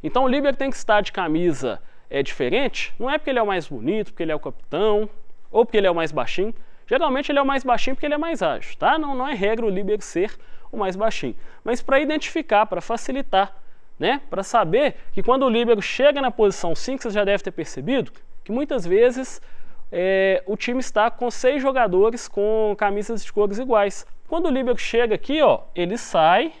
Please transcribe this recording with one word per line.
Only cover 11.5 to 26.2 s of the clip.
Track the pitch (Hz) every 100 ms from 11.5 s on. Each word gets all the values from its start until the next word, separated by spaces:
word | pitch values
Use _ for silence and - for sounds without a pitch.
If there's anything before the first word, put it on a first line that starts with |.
| -
Mas | - 240
pra | - 269
identificar, | 294 302 - 330 - 302 220
pra | 175
facilitar, | - 226 - 262 - 190 196 - - - - -
né? | 165 277 -
Pra | 175
saber | 190 233 180 208 285 - -
que | -
quando | 190 262 262
o |
líbero | 233 233 220
chega | - - 277 277
na | 262
posição | - 208 185 175 165
cinco, | - 262
você | 240
já | 208
deve | 202 202
ter | 202
percebido | - 151 - 147 269 240 - - -
que | -
muitas | 226 302 269 170
vezes, | 190 240 254 262 - - - - - -
é, | - 185 190 190 190 -
o | 208
time | - 254
está | 247 214 220
com | - 240
seis | - 254 285
jogadores | 269 262 226 180 214 233 -
com | - 208 220 214 202
camisas | 202 202 202 226
de | -
cores | - 208 202
iguais. | 254 220 202 - - - -
Quando | 320 -
o |
líbero | 262 247 240
chega | - 233 240 214
aqui, | - 302
ó, | 262 120 -
ele | - 175 233
sai | - 175